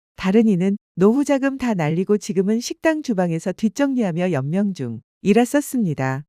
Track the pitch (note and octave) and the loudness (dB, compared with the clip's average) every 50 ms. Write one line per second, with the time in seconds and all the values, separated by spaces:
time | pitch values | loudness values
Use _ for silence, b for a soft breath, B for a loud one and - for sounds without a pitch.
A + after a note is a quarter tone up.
0 | _ _ _ - - F#3 F#3+ A3+ A3+ A3 G3+ E3+ F3+ G3 G3+ G#3 _ _ _ - | _ _ _ -6 -2 2 4 4 4 4 4 2 2 0 -2 -2 _ _ _ 2
1 | F3+ G#3 A3+ C#4+ D4 - C#4+ C4+ B3+ C4+ C4+ C4+ B3+ B3 A3 F3+ D#3+ D3 D#3+ E3 | 4 4 4 4 2 2 0 0 0 0 -2 -2 -2 -2 -2 0 0 0 0 -2
2 | F#3+ - G#3 G#3 - - F#3 F3 F#3+ G3 A3 A#3 A#3+ - E4+ - - E4 D#4+ D#4 | 0 0 0 -2 -2 -2 -2 0 0 0 0 -2 -4 -6 -6 -2 0 0 0 0
3 | D4+ - A3+ F#3 F#3 F3 E3 D#3+ - G3 F3+ - - A3 - - C#4 C#4 C4+ B3 | -2 -2 -2 0 0 0 -2 -2 -4 -6 -4 -2 -2 -2 0 0 0 0 0 0
4 | A3+ F#3 D#3+ E3 F3+ F#3 E3+ C3+ C3 C#3+ E3 F#3+ G#3 G3+ F#3 - C3+ A#2+ A#2 A2 | -2 -2 0 -2 -2 0 0 -2 -2 -2 -2 -2 -2 -2 -2 -4 -6 -8 -8 -10
5 | - _ _ _ - F#3 G#3 A3+ A#3+ A#3+ - C#4+ C#4+ - - B3+ A3+ F3 C#3+ - | -14 _ _ _ 0 2 2 4 2 2 2 0 -2 -2 -2 -2 -2 -2 -2 -2
6 | C3+ C3 C3 C#3 D3+ | -2 -2 -2 -4 -8